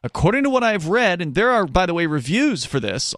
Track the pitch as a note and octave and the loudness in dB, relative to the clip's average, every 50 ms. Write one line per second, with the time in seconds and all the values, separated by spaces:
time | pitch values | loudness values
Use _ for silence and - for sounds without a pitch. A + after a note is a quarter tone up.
0 | - B2 _ - - F3 G#3+ C#4 C#4 C#4 C4 B3+ A#3+ A3+ A3 G3+ D#3 D#3 F#3+ A#3+ | -8 -8 _ 2 2 2 4 2 0 2 0 2 2 2 0 0 -2 0 0 2
1 | B3 G#3 F3+ F3 F3 D3+ B2+ D#3+ G#3+ B3 B3+ A3+ G3 D#3 B2 F3+ F#3 F3 E3+ E3+ | 2 2 0 0 -4 -4 0 0 2 2 2 2 0 0 0 0 0 2 0 0
2 | E3+ D#3+ D3+ D3+ B2 B2 E3 A#3 C#4+ D4+ A#3+ D3 - - - C#3 A2 G2+ F#2+ C3 | 0 0 0 -2 -2 0 0 2 2 2 0 -2 -4 -4 -4 -4 -2 -2 -4 -4
3 | - - - | -6 -6 -4